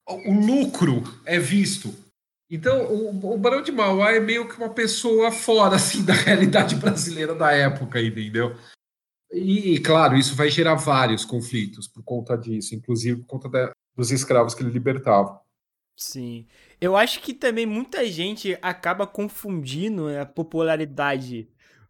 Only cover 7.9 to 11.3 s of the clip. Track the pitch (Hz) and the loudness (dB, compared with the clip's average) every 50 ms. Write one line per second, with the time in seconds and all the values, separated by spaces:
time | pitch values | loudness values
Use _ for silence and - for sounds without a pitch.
7.9 | - 120 117 110 104 110 107 107 107 113 120 120 120 - - - - _ _ _ | -4 -2 -2 -2 -4 -6 -8 -4 -2 -2 -2 -2 -4 -8 -18 -20 -20 _ _ _
8.9 | _ _ _ _ _ _ _ - - 180 190 190 196 214 202 185 160 135 - 160 | _ _ _ _ _ _ _ -8 -6 -4 0 0 0 2 2 2 2 2 4 4
9.9 | 156 160 156 135 131 135 131 - 135 131 147 147 143 165 160 160 156 143 - 151 | 4 6 6 6 4 4 2 2 0 0 0 2 2 2 2 2 2 0 2 0
10.9 | 135 135 127 110 110 101 - - | 2 2 2 2 0 -2 -4 -6